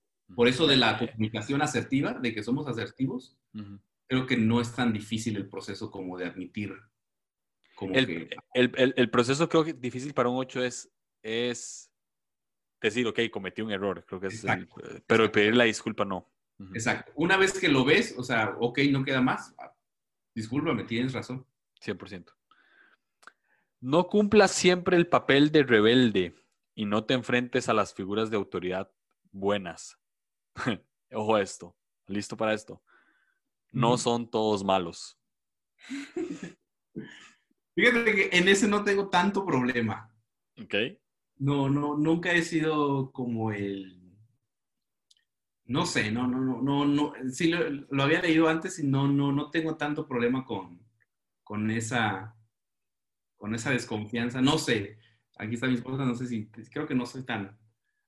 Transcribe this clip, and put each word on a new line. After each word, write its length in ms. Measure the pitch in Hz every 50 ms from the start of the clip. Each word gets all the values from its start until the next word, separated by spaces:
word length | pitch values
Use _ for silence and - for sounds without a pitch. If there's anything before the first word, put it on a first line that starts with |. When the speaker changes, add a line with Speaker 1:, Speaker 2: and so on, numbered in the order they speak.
| _ _ _ _ _ - 92
Speaker 1:
Por 120 | 101 120
eso 200 | 123 131 - 160
de 100 | 147 139
la 200 | 127 117 110 107 -
Speaker 2:
Eh, 80 | 123 110
Speaker 1:
comunicación 500 | - 113 110 107 - 107 107 - 139 143
asertiva, 520 | 151 143 - 117 - - 135 135 151 202 247
de 200 | - 127 117 110
que 100 | - -
somos 240 | 120 123 151 151
asertivos, 680 | 139 120 113 104 - - - 131 131 208 262 - - _ _ _ _ -
Speaker 2:
Ujú. 260 | 107 104 101 101 101 _ _ _ _ _
Speaker 1:
creo 180 | - 127 131 127
que 120 | 127 147
no 240 | 123 110 110 117 120
es 120 | 120 120 -
tan 180 | - 127 120 110
difícil 440 | 104 104 - 113 110 - 117 104
el 120 | 98 98 -
proceso 420 | - 95 - - 98 - 107 -
como 260 | - 98 92 90 92
de 80 | 90 90
admitir 480 | 87 - 95 87 85 - 107 104 - - - - _ _ _ _ _ _ _ _ _ _ _ _ _ _ _ _ _ _
como 200 | - 101 - -
Speaker 2:
El, 100 | 131 131
Speaker 1:
que 240 | 107 82 85 85 - - - - _ -
Speaker 2:
el, 180 | 127 127 120 -
el, 180 | 135 127 131 135
el 140 | - 123 110
proceso 400 | - 123 120 120 135 143 165 156
creo 140 | - 160 156
que 100 | 165 160
difícil 400 | 127 123 123 117 127 127 147 139
para 160 | - 120 120
un 80 | 123
ocho 260 | 131 131 127 - 131 127
es... 280 | 123 120 - - _ _ _ _ _ _ _ -
es 680 | 110 110 117 123 123 120 120 - - - - - _ _ _ _ _ _ _ _ _ _ _ _ _ _ _ _ _ _ _
decir, 260 | - 110 104 123 123
"Ok, 120 | 113 95 - 117 110
cometí 300 | - 101 95 90 - -
un 100 | 110 110
error". 340 | 104 95 101 101 90 - -
Creo 140 | - 98 92
que 60 | 95
es 160 | 95 117 110 -
el, 260 | - 110 92 87 -
Speaker 1:
Exacto. 60 | - - - - - - -
Speaker 2:
pero 160 | - 113 113 110
Speaker 1:
Exacto. 60 | 101
Speaker 2:
pedir 240 | - 107 104 107 113
la 80 | 123 120
disculpa 400 | 113 104 - - 113 107 - 104
no. 260 | 98 95 90 - _ _ _ _ _ _ -
Ujú. 160 | 98 92 95
Speaker 1:
Exacto. 360 | 113 113 117 107 - - - -
Una 220 | 143 165 180 190
vez 220 | 190 190 190 - -
que 80 | - 170
lo 140 | 143 131 123
ves, 300 | 139 170 202 240 - -
o 60 | - 113
sea, 320 | - 127 113 107 101 92 -
"Ok, 200 | 117 120 - 139 139 143
no 120 | 139 139 135
queda 180 | 143 135 131
más. 340 | 127 135 - - - - - - - - _ _ _ _ _ _ _ _ _ _ _ _ -
Discúlpame, 480 | 117 110 - 123 143 156 165 139 107 92
tienes 280 | - 117 117 127 131 127
razón". 320 | 107 - - 127 143 - _ _ _ _ _ _ _
Speaker 2:
Cien 160 | - - 101
por 100 | 87 104 98
ciento. 240 | 104 90 82 _ _ _ _ _ _ _ _ _ _ _ _ _ _ _ _ _ _ _ - - _ _ _ _ _ _ _ _ _ -
No 260 | 123 127 143 170 180
cumplas 440 | - - 208 214 202 220 208 196 190
siempre 440 | - - - 180 180 180 175 185 180
el 100 | 175 175
papel 440 | - - 123 - - 135 139 147 151
de 120 | 151 156 139
rebelde 720 | 123 120 107 104 110 120 131 127 117 101 98 90 85 - _ _ _ _ _ _ _ -
y 100 | 113 107
no 200 | 104 104 110 110
te 80 | - 135
enfrentes 520 | 127 117 - 123 123 123 120 - 127 117
a 60 | - 113
las 200 | 107 98 - -
figuras 360 | - 95 95 101 107 110 107
de 80 | 113
autoridad 540 | 104 98 - - 92 82 90 90 95 98 - _ _ _ _ _ _ _ _
buenas. 640 | - 98 95 101 101 101 95 85 80 - - - - _ _ _ _ _ _ _ _ _ _ _ -
<laughs> 320 | - - 131 104 92 _ _ _ _ _ _ -
Ojo 220 | 110 107 107 110
a 60 | 104
esto. 340 | 98 92 - - 87 87 _ _ _ _ _ _ _
¿Listo 300 | - 95 104 101 - 120
para 160 | 101 113 110 110
esto? 300 | 107 - - 98 - _ _ _ _ _ _ _ _ _ _ _ _ _ _ _ _ _ _
No 220 | - - 117 117 123
Speaker 1:
Ujú. 40 |
Speaker 2:
son 320 | 120 - 127 117 120 120 117
todos 340 | - 113 110 107 107 98 98
malos. 540 | 95 95 95 90 85 - - - - - _ _ _ _ _ _ _ _ _ _ _ _
Speaker 1:
<laughs> 840 | _ - - 262 277 277 - - 339 330 - - - - 170 - _ _ _ _ _ _ _ - 113 - - - - - - _ _ _ _ _ _ _ _ -
Fíjate 400 | - 202 247 240 233 233 220 208
que 140 | 196 190 190
en 160 | 180 180 180
ese 200 | 196 196 196 240
no 160 | 208 208 208 202
tengo 260 | 208 202 196 196 196
tanto 360 | - 175 185 202 202 196 190
problema. 640 | 180 147 127 123 123 127 120 113 107 98 - - - _ _ _ _ _ _ _ _ _ -
Speaker 2:
Ok. 140 | 107 - - 101 113 147 202 _ _ _ _ _ _ _ _ -
Speaker 1:
No, 300 | 135 139 143 143 139 135
no, 280 | 139 143 147 147 147
nunca 340 | 151 151 160 165 170 170 180
he 100 | 175 170
sido 720 | 160 - 170 160 156 160 156 151 147 143 139 135 135 135
como 400 | - - 127 120 117 113 110 110
el, 640 | 104 101 101 98 98 98 95 95 90 90 90 90 98 107 _ _ _ _ _ _ _ _ _ _ _ _ _ _ _ _ _ _ _ _ _ _ _ _ _ _ _ _ _
no 200 | - 123 151 175
sé, 260 | 170 - 131 104 107
no, 160 | 110 120 127
no, 120 | 123 123 131
no, 220 | 131 131 127 117
no, 240 | 131 139 143 143 143
no, 280 | 143 143 143 147 147 - - 131 131
sí 160 | 127 - 175
lo, 220 | 165 170 175 165 156
lo 340 | 143 139 - - 139 139 139
había 180 | 143 160 180
leído 260 | 180 175 156 160 165
antes 320 | 160 160 160 165 185 - -
y 80 | 147
no, 200 | 135 135 135 139
no, 240 | 139 143 139 139 139
no 180 | 139 143 147 -
tengo 280 | - 165 160 160 156
tanto 300 | - 147 147 147 151 151
problema 380 | - 131 120 120 120 127 131 127
con, 360 | - 110 98 92 87 87 90 107 _ _ _ _ _ _ _ _ _ _ _ _
con 280 | - 104 104 107 110
esa, 640 | 110 117 113 113 127 120 113 104 98 92 104 110 - _ _ _ _ _ _ _ _ _ _ _ _ _ _ _ _ _ _ _ _
con 180 | - 104 104 113
esa 160 | 117 - 143
desconfianza. 720 | 131 120 - - - 107 107 104 120 117 117 120 120 131
No 160 | 131 139 156
sé, 400 | 156 156 - 117 107 98 - - - _ _ _ _ _ _ _
aquí 180 | - 104 110 120
está 120 | 117 127
mi 80 | 131 127
esposa, 300 | 117 117 131 131 135 139
no 100 | 127 120
sé 120 | 120 131
si, 220 | 123 120 110 107 -
creo 380 | - 117 107 - - 151 156
que 80 | - 143
no 100 | 127 120
soy 180 | - - 131 131
tan, 320 | - 120 104 98 98 - _ _ _ _ _ _ _ _ _ _